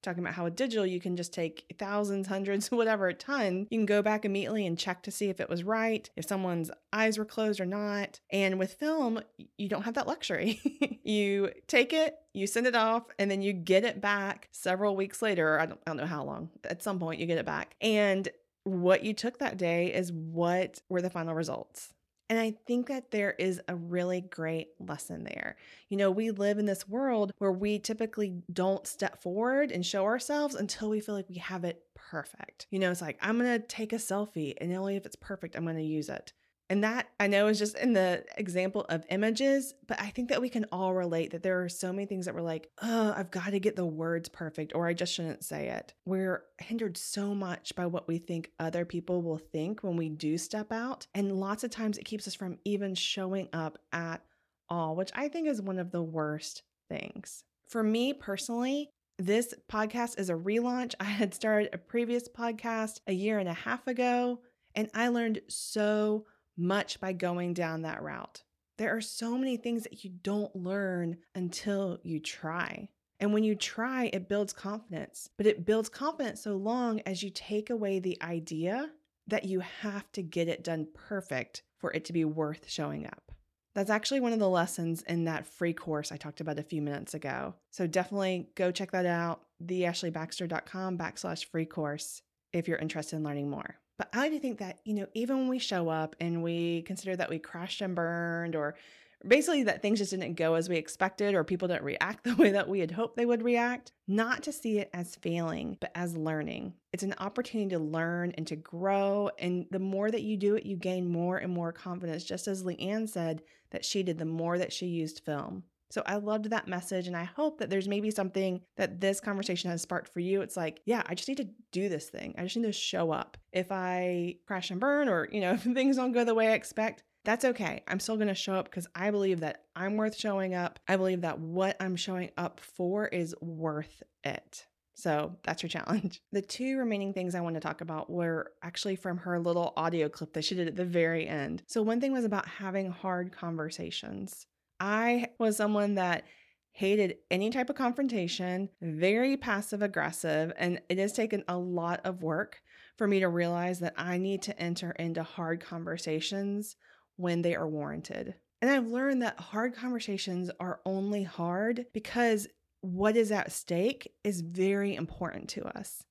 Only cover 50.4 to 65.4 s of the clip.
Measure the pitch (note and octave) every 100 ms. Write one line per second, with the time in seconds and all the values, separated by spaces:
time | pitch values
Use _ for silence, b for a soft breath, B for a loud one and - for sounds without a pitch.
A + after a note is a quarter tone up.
50.4 | - G#3+ G#3+ A3+ B3 - - G3+ G3+ F#3+
51.4 | F#3+ G#3+ B3 A3 A3 G#3 - G#3+ G3 -
52.4 | F#3+ F3 G#3 G3+ G3 C3 - - F#3+ F#3+
53.4 | F#3 E3 D#3 - _ E3+ E3 E3 _ _
54.4 | _ _ _ E3+ D#3+ D#3+ F#3+ - C#4+ E4
55.4 | D#4 A#3+ G3 F#3 F3+ F3 E3 D#3+ D3+ D3+
56.4 | - - _ _ _ - - - - -
57.4 | - _ _ A#3 A3 A3+ B3+ C#4 - G3
58.4 | - A#3 B3+ C#4 D4 _ _ - F#3 G#3+
59.4 | A#3 - _ G#3+ G#3+ A#3 A#3+ - F#3 E3
60.4 | F3 A3 A#3+ B3 B3 - G3 G#3 G#3 -
61.4 | A3 G#3+ G#3 F3+ _ A#3+ A#3 A#3+ A#3+ -
62.4 | A#3 A3 A#3 A3+ A3 - - F#3 G3+ G#3+
63.4 | F#3 E3 - B3 - B3 B3 B3 B3 A#3+
64.4 | b b b - A3 G#3+ A#3+ A#3+ A#3 A3